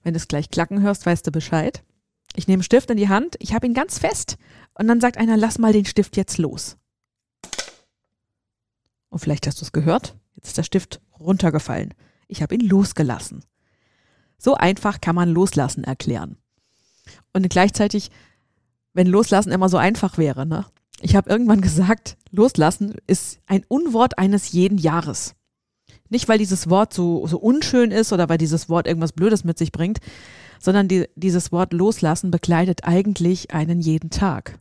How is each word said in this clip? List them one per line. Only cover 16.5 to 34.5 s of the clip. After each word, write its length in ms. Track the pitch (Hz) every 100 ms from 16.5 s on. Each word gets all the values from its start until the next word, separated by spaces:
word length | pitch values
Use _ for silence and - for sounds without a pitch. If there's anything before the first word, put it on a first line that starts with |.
| _ _ _ _ _ - - _
Und 140 | 190 185
gleichzeitig, 600 | 180 202 - 208 208 - _ _ _ _ _ _ _ _
wenn 140 | 180 180
Loslassen 440 | 196 233 196 196
immer 180 | 185 185
so 80 | 175
einfach 400 | 170 226 190 -
wäre, 300 | 156 131 147
ne? 180 | 160 196 _ _ -
Ich 140 | - 196
habe 140 | -
irgendwann 320 | 214 240 208
gesagt, 560 | 185 156 185 220 - - _
Loslassen 640 | 185 247 - 156 - 202 - -
ist 320 | 190 - - -
ein 180 | 190 -
Unwort 500 | 262 330 226 247 -
eines 360 | 190 202 -
jeden 240 | 175 185 202
Jahres. 580 | 156 165 160 - - _ _ _ _ _ _ _ _
Nicht, 200 | 240 -
weil 80 | 220
dieses 320 | 202 185 165
Wort 240 | 185 220
so, 340 | - 175 165 165
so 100 | 170
unschön 520 | 220 277 - 247 240
ist 220 | 202 220
oder 160 | 180 165
weil 80 | 165
dieses 320 | 160 160 -
Wort 180 | 170 -
irgendwas 260 | 165 160
Blödes 300 | - 202 208
mit 140 | 170 165
sich 140 | 165
bringt, 280 | - 170 220 - - - - - -
sondern 280 | - 202 190
die, 220 | 185 - -
dieses 360 | 185 175 -
Wort 220 | 175 165
Loslassen 580 | 170 196 220 160 160 185
begleitet 540 | 170 - 165 185 175 -
eigentlich 680 | 175 202 190 170 185 -
einen 300 | 165 156 170
jeden 300 | 160 156 165
Tag. 480 | - 196 120 -